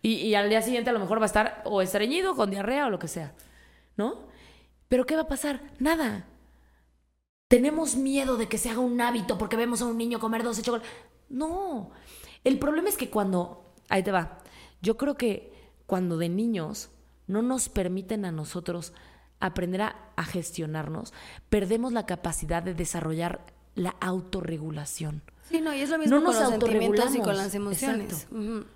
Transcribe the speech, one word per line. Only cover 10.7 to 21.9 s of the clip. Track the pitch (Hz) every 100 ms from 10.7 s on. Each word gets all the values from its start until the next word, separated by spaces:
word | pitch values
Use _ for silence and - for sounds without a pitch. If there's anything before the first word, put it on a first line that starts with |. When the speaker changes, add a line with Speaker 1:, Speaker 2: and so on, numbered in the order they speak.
| 233 226 - - _ _
Speaker 1:
No. | 262 311 349 392 269 190 - - - - -
El | - 269
problema | 285 302 370
es | 403
que | 254
cuando, | 214 196 185 175 - - - _
ahí | 202
te | 190
va, | 190 165 - - - - -
yo | 185 220
creo | 285 285
que | 240 202 - - - _
cuando | _ 185 180 165
de | 170
niños | 180 226 214 156 214 - - - _ -
no | 196
nos | 240 262 -
permiten | - 180 185 185 220
a | 190
nosotros | 160 151 180 175 170 165 - - - _ _
aprender | - 160 175 190
a, | 214 - - -
a |
gestionarnos, | 160 185 160 - 156 156 151 160 - - - - -
perdemos | 214 196 226 247